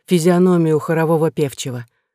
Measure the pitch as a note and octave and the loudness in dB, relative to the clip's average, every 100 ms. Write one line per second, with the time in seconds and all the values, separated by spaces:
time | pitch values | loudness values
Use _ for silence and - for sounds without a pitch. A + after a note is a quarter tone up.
0 | - F3+ E3 F3 F3+ F3 D#3+ D3+ - D#3+ | -4 0 2 4 4 2 2 0 -2 -2
1 | D#3+ E3 D#3+ - C#3+ - C3+ B2 A#2+ _ | 0 0 0 -2 -4 -6 -10 -12 -14 _
2 | _ | _